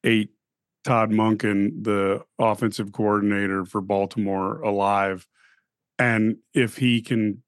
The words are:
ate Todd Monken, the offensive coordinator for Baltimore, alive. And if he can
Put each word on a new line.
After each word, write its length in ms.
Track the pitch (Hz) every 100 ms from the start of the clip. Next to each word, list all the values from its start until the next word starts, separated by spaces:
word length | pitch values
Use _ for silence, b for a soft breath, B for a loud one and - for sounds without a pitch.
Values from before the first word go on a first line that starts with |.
ate 280 | - 113 104 _ _ _ _ _
Todd 260 | - 120 110
Monken, 720 | 110 110 107 110 101 101 -
the 400 | 107 101 98 98 - -
offensive 540 | 113 104 113 101 101
coordinator 720 | - 107 104 104 101 101 95 90
for 160 | 107
Baltimore, 800 | 95 98 98 110 98 95 95 101
alive. 640 | 110 101 98 101 98 92 _ b b b b _ _ -
And 400 | 123 110 110 107 _
if 240 | - 117 -
he 240 | 127 117
can 400 | 113 117 107 104